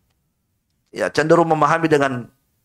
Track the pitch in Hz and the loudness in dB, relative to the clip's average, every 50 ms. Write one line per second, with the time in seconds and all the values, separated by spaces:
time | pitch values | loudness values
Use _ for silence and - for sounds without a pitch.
0 | _ _ _ _ _ _ _ _ _ _ _ _ _ _ _ _ _ _ - - | _ _ _ _ _ _ _ _ _ _ _ _ _ _ _ _ _ _ -10 -6
1 | 104 90 - - 147 156 165 170 170 165 160 156 147 143 160 165 165 160 156 143 | -6 -4 -2 -2 0 2 4 4 4 2 0 0 0 0 0 0 0 0 0 0
2 | 139 135 131 120 117 - _ _ _ _ _ _ _ | 0 0 -4 -6 -10 -14 _ _ _ _ _ _ _